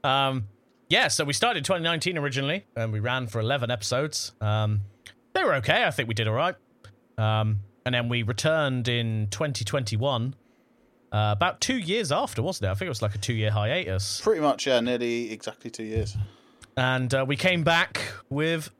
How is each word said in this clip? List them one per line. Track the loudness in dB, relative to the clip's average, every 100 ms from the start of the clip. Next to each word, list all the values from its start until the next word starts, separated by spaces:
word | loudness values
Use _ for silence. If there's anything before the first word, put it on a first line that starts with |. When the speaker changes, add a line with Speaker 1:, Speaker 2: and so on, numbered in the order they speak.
Speaker 1:
Um, | 2 2 2 0 -4 -12 _ _ _
yeah, | 2 4
so | 0
we | 0
started | 0 0 0
twenty | 0 0
nineteen | 2 0 -2 -2
originally, | -2 -2 -2 -2 -6 -6
and | -4
we | -2
ran | -2 -2 -2
for | -2
eleven | 0 0 -2
episodes. | -2 -2 -2 -2 -4 -8 _
Um, | 0 2 2 0 -2 -12 -20 -20 _
they | 0
were | 2
okay. | 2 2 2
I | 2
think | 0 -2
we |
did | 0 0
all |
right. | 0 0 -4 _ _ -20 _ _ -2
Um, | 2 2 2 0 -4 _ -2
and |
then | -2 0
we | 0
returned | 0 0 2 2 2 0 0
in | 0 0 0 -2
twenty | -2 -4 -2
twenty-one, | -2 -2 -2 0 0 0 -2 -6 _ _ _ _ _ _ _
uh, | 0 2
about | 2 2 0
two | -2 0
years | 0 0 2
after, | 0 0 -2
wasn't | -4 -2 -2
it? |
I |
think | -2 -4
it |
was, | -2
like, | -2
a | -2
two-year | -2 0 2
hiatus. | 2 0 -2 -2 -2 -2 0
Speaker 2:
Pretty | 2 4
much, | 2 2 2
yeah, | 4
nearly | 4 0 0 -2 -4
exactly | -8 -10 -10 -14
two | -10
years. | -4 -2 -2 -4 -6 -8 _ _ -8 -2
Speaker 1:
And, | 0 0 0
uh, | 0 0
we | 0
came | 2 2
back | 4 4 2 -4 -8 -10 -6
with | -2 0 -2 -6